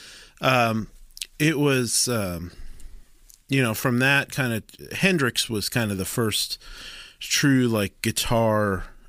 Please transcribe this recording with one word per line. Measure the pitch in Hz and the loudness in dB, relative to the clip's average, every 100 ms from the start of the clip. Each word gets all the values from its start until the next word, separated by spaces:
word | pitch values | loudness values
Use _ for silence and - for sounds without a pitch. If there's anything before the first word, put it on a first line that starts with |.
| - - - - | -20 -20 -20 -4
Um, | 139 127 117 110 101 - - - - - | 2 4 2 0 -4 -10 -18 -14 -12 -2
it | 151 143 | 0 2
was, | 147 131 117 - 123 | 2 2 0 0 0
um, | 117 95 82 85 - - - - - - - - - - | 0 -2 -6 -10 -12 -14 -12 -14 -16 -20 -20 -20 -18 -2
you | 139 | 2
know, | 120 | 2
from | 107 135 120 | 0 0 2
that | 131 139 - | 4 2 0
kind | - 127 | -2 -2
of, | 110 - - 73 | -2 -6 -16 -12
Hendrix | - 190 175 123 - - | -2 2 2 2 0 -2
was | 110 - | -2 -2
kind | 123 110 | -2 0
of | 95 | -2
the | |
first | 95 - 110 - - - - - - - - - | -2 -2 0 0 -4 -8 -14 -16 -16 -16 -18 -14
true, | - - 147 131 123 | -4 2 4 4 4
like, | 110 98 - | 2 0 -2
guitar, | 110 - - 113 113 107 104 92 - - | -4 -2 0 2 2 2 2 -2 -6 -16